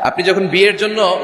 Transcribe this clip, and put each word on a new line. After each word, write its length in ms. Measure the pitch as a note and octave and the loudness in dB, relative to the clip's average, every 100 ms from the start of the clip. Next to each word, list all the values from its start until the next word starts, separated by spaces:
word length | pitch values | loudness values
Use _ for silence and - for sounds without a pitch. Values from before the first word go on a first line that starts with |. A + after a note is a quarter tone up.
আপনি 200 | A#2+ - | -4 -2
যখন 240 | F3+ F#3 F#3+ | 0 0 0
বিয়ের 300 | F3+ G3+ G3 | 2 2 2
জন্য 420 | G#3+ G#3+ G3 F3+ | -4 0 0 0